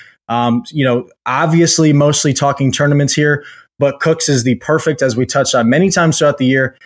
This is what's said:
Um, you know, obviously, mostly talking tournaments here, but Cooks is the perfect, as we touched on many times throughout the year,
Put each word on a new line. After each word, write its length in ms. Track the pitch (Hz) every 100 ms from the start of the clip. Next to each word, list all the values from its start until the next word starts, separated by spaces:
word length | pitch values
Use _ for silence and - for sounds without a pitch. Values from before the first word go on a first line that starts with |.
| - _ -
Um, 340 | 120 120 120 -
you 140 | 156 127
know, 240 | 120 - _ 120
obviously, 680 | 131 160 165 160 - 156
mostly 400 | 143 147 147 147
talking 380 | 127 139 135 135
tournaments 420 | - 147 143 139
here, 320 | - 147 143 - - _ -
but 200 | 139 135
Cooks 300 | 160 160 -
is 140 | 135
the 120 | 123 120
perfect, 460 | - 156 160 139
as 140 | 135 117
we 100 | 127
touched 300 | 139 127 127
on 140 | 113
many 200 | 143 190
times 280 | 185 165 156
throughout 180 | 147 139
the 80 | 127
year, 320 | 135 131 -